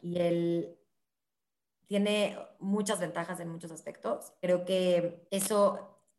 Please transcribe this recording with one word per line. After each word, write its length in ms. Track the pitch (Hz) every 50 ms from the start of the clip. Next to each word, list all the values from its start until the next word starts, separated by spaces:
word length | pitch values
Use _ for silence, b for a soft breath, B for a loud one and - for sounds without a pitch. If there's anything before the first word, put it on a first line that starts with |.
Y 180 | - 175 175 175
él 560 | 170 170 170 170 170 170 170 170 165 - - - _ _ _ _ _ _ _ _ _ _ _ _ _ _ _ _ _ _ _ _ _
tiene 520 | - 202 202 202 208 208 208 202 165 - - - - - -
muchas 420 | 180 196 202 214 202 220 214 180
ventajas 400 | 175 160 - 170 170 185 180 170
en 80 | 170 165
muchos 220 | 165 170 - 165
aspectos. 640 | 160 151 - - - - - 220 - - - - - _
Creo 240 | - 180 180 175 180
que 600 | 190 190 185 185 180 175 175 170 170 170 - - _
eso, 680 | 196 196 196 - 214 202 202 190 196 - - - - _ _ _ _